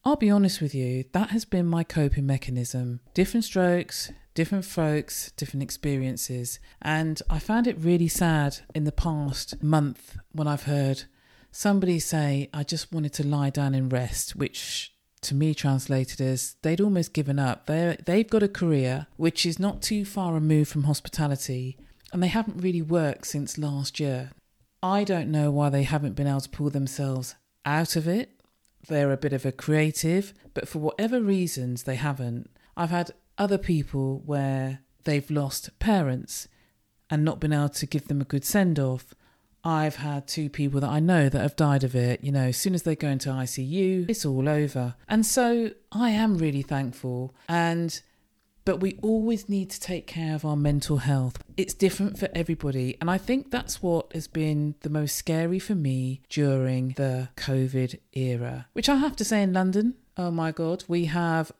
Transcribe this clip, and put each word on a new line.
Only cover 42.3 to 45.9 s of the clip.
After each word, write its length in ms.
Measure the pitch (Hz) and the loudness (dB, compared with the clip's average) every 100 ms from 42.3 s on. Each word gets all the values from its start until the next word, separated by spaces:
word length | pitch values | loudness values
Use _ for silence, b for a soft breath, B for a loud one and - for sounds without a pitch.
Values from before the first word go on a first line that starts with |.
know, 120 | 139 | 0
as 120 | 127 123 | 0 0
soon 180 | 196 | 0
as 100 | 180 | 0
they 120 | 170 156 | 0 -2
go 120 | 151 | 0
into 220 | 135 139 | -2 -2
I 140 | 131 | -4
C 180 | 127 - | -4 -6
U, 440 | 131 180 190 185 175 | -4 0 2 2 0
it's 160 | 220 | -2
all 240 | 151 131 139 | 0 2 2
over. 460 | 151 147 135 123 - b | 2 0 -2 -4 -6 b
And 200 | 214 220 | 2 4
so 460 | - 240 233 226 - _ | 4 4 2 0 -6 _